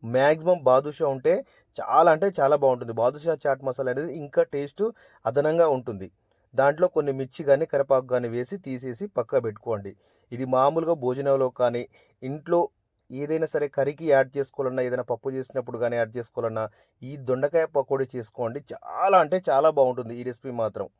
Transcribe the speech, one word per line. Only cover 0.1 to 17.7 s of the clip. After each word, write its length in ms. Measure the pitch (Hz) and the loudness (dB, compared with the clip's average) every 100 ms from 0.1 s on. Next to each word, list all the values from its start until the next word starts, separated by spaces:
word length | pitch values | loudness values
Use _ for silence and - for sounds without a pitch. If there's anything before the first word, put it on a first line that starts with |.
| 123 139 160 160 180 131 | 2 4 2 2 2 4
బాదుషా 360 | 127 143 143 151 135 | 4 2 -4 -2 0
ఉంటే 180 | 139 190 269 _ _ - | 0 0 -2 _ _ -12
చాలా 320 | - 143 170 156 | 0 4 6 4
అంటే 120 | 196 185 | 0 0
చాలా 160 | 139 147 | 2 4
బాగుంటుంది. 300 | 135 123 120 113 | 2 0 -4 -2
బాదుషా 320 | 120 147 156 156 | -2 -2 -4 -2
చాట్ 180 | 147 135 135 | -2 -2 -4
మసాలా 240 | 127 131 | -4 -4
అనేది 180 | 127 165 147 | -4 -6 -8
ఇంకా 200 | 143 - 165 | -6 0 0
టేస్ట్ 300 | 143 143 - 214 233 _ _ - | 0 -8 -4 -6 -6 _ _ -4
అదనంగా 380 | 123 147 165 165 135 | 0 0 4 4 2
ఉంటుంది. 320 | 123 101 92 _ _ _ _ | -2 -10 -12 _ _ _ _
దాంట్లో 340 | 117 135 147 139 - | 2 2 4 0 2
కొన్ని 160 | 147 135 | -2 -4
మిర్చి 240 | 131 - 147 | -6 -8 2
కానీ 160 | 139 160 | 2 4
కరివేపాకు 360 | 143 139 131 127 | -2 2 2 2
కానీ 140 | 123 123 117 | -2 -2 -6
వేసి 200 | 123 196 139 | -6 -8 -10
తీసేసి 400 | 131 131 113 202 - | -10 -8 -10 -8 -6
పక్కా 200 | 120 135 117 | -2 -2 -2
పెట్టుకోండి. 460 | 104 - 110 98 92 _ _ _ | -8 -6 -6 -6 -16 _ _ _
ఇది 140 | 120 131 127 | -10 -2 2
మామూలుగా 400 | 135 160 160 170 | 4 2 -2 -2
భోజనంలో 440 | 127 127 139 139 131 - | -2 -2 0 2 0 0
కానీ 220 | 123 120 123 _ _ _ 127 | 0 0 -8 _ _ _ -12
ఇంట్లో 300 | 147 147 170 - _ _ _ _ | -12 0 0 0 _ _ _ _
ఏదైనా 380 | 127 147 160 156 | -12 -4 -2 -2
సరే 140 | 156 143 - | -2 -4 0
కర్రీకి 280 | 135 147 160 | -2 -2 2
యాడ్ 160 | 139 131 139 | 4 4 -2
చేసుకోవాలన్నా, 460 | 139 - 135 127 127 | -6 -4 -4 -2 -2
ఏదైనా 180 | 123 120 | -4 -4
పప్పు 200 | 120 139 131 | -6 -6 -6
చేసినప్పుడు 400 | 127 135 120 120 | -6 -8 -8 -4
కానీ 120 | 117 120 | -2 -2
యాడ్ 140 | 113 117 | -4 -4
చేసుకోవాలన్నా 480 | 117 - 117 110 110 _ _ _ | -10 -6 -4 -4 -6 _ _ _
ఈ 120 | 127 143 127 | -16 -14 -4
దొండకాయ 360 | 127 143 170 160 | 0 2 0 0